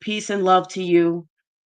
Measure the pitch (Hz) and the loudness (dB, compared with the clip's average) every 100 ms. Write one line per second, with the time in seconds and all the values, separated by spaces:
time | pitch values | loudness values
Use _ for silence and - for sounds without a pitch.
0 | - 214 202 202 185 185 185 - 180 170 | -8 -8 -6 -4 2 2 0 -6 0 2
1 | 170 170 165 _ _ _ | 2 -2 -8 _ _ _